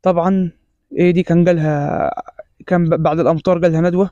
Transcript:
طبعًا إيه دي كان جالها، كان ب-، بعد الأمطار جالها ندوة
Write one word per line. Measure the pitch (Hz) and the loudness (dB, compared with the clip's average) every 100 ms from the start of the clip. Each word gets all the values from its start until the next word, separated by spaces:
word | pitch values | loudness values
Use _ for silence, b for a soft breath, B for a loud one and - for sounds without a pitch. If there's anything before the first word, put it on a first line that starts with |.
طبعًا | 185 175 170 190 180 - _ _ _ - | 0 0 0 0 -2 -8 _ _ _ 0
إيه | 175 | 2
دي | 175 | 2
كان | 180 170 | 2 2
جالها، | 175 170 156 147 143 - 71 - - - - _ - | 2 2 0 -2 -4 -2 -4 -6 -14 -18 -20 _ -2
كان | 180 170 | 0 2
ب-، | 160 | 0
بعد | 160 160 | 0 0
الأمطار | 170 160 190 175 | 0 0 0 0
جالها | 170 160 | 0 0
ندوة | 175 180 190 | 0 0 -2